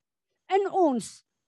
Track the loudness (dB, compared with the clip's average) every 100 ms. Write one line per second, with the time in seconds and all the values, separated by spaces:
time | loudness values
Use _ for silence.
0 | _ _ _ _ _ -2 0 0 2 0
1 | -6 -18 _ _